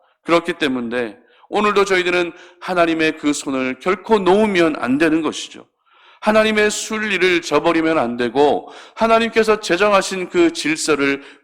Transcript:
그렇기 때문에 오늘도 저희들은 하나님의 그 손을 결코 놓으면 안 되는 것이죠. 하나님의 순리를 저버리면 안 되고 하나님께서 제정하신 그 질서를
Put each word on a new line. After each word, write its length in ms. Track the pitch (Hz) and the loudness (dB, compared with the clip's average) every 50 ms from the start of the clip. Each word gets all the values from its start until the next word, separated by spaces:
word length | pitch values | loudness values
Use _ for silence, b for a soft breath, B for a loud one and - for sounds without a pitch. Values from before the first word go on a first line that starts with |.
| _ _ _ _ _ | _ _ _ _ _
그렇기 300 | - 165 170 165 175 175 | 0 0 0 0 -2 -6
때문에 640 | - 160 139 131 127 117 113 117 123 120 107 101 - b b b b b b | -4 -2 -2 -2 -4 -4 -4 -4 -6 -6 -6 -10 -16 b b b b b b
오늘도 360 | - 202 208 208 202 196 196 | -4 -2 0 2 2 2 2
저희들은 480 | 190 190 185 180 175 180 180 175 170 B B B B B B | 2 2 0 0 0 0 0 -2 -2 B B B B B B
하나님의 580 | - - 185 175 170 165 165 160 160 156 156 - | -8 -4 0 0 2 2 2 0 0 -2 -2 -2
그 140 | - 147 | -2 -2
손을 460 | 147 - - 147 135 131 131 131 127 - | -2 -2 -4 -4 -4 -4 -2 -4 -6 -4
결코 380 | - 185 196 202 - - 220 208 | -2 -2 -2 -2 0 0 0 2
놓으면 580 | 190 175 185 208 220 214 196 175 170 160 147 - | 4 2 4 4 4 2 2 2 2 2 0 -2
안 200 | - 120 131 143 | -2 -2 0 2
되는 240 | 165 160 156 165 | 2 2 2 0
것이죠. 440 | 160 143 101 - - - - - - _ _ _ b b b b b b b b | -2 -4 -6 -6 -12 -14 -16 -20 -20 _ _ _ b b b b b b b b
하나님의 500 | - 214 214 220 214 220 214 208 208 214 | -2 2 2 2 2 2 2 2 0 0
순리를 720 | 208 - - - 220 214 214 214 196 180 180 185 180 170 | 0 -4 -8 -8 -6 -6 -4 -4 -2 0 2 2 2 0
저버리면 560 | 165 - 147 147 151 170 165 160 160 160 165 156 | -2 0 0 2 2 2 0 2 0 0 0 0
안 180 | 123 117 120 | 0 -2 -2
되고 540 | 120 123 120 110 135 147 147 117 87 - B B B B B B | -4 -4 -2 2 2 2 2 2 -2 -4 B B B B B B
하나님께서 680 | - 220 226 226 226 226 226 226 226 220 220 214 208 | -2 0 2 2 2 2 0 0 0 2 2 0 0
제정하신 680 | - - 165 175 208 208 202 196 190 - 196 190 180 175 | 0 -2 0 2 2 2 2 2 0 0 -6 -8 -8 -4
그 240 | - 180 170 165 | 0 2 2 2
질서를 680 | 165 - - 147 156 156 - - 151 139 139 139 139 135 B B B B | 0 -2 -4 -4 -4 -2 0 0 0 2 2 -2 -2 -4 B B B B